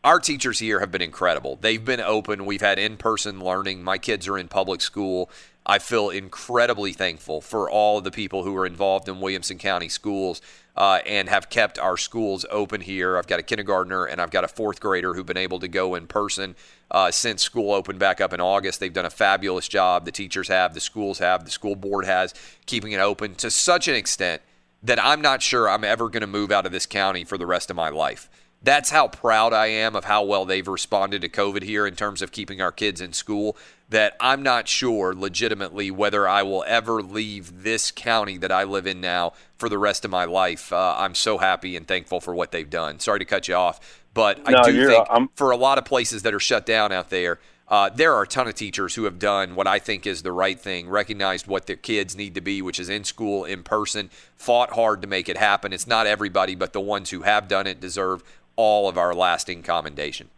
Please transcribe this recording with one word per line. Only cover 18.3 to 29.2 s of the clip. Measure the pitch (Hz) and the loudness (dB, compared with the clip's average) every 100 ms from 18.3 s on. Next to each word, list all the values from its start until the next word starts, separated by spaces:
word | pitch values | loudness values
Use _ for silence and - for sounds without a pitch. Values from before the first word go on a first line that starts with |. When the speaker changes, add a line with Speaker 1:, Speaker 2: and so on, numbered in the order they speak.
Speaker 1:
in | 90 | 0
August. | 90 98 95 - | 2 2 0 -4
They've | 95 | -6
done | 90 87 | -4 -6
a | |
fabulous | - 101 98 95 92 - | 0 2 2 0 -4 -2
job. | 101 92 87 85 | 2 2 2 -2
The | |
teachers | - 95 98 92 | -10 -8 -6 0
have, | 92 90 | 2 2
the | 82 | -2
schools | - 107 101 92 | -8 -4 -4 0
have, | 90 92 85 | 0 0 -2
the | |
school | - 104 98 | -8 -6 -6
board | 98 98 95 | -2 -2 2
has, | 92 92 - - - - | 2 0 -6 -20 -18 -6
keeping | 117 107 | -6 -4
it | 101 | 0
open | 101 101 107 90 | 2 0 -6 -6
to | 120 | -2
such | - - 175 170 | 0 4 2 2
an | |
extent | 127 - - 90 80 _ _ _ _ | 0 -2 -2 0 -2 _ _ _ _
that | 110 120 | 0 2
I'm | 110 151 | 4 4
not | 151 135 | 2 2
sure | - 123 107 | 2 2 4
I'm | 104 | 2
ever | 104 113 113 | 0 0 0
gonna | 113 104 | -4 -4
move | 104 101 | -2 2
out | 101 92 | 2 4
of | |
this | 90 - | 2 0
county | 101 98 90 | 0 0 0
for | 85 95 | -6 -6
the | 87 | -2
rest | 90 - | -2 -2
of | 85 | -4
my | 80 | -4
life. | 76 73 57 - _ _ _ | -2 -4 -4 -18 _ _ _
That's | 131 143 139 | 2 2 4
how | 151 123 | 2 2
proud | - | 0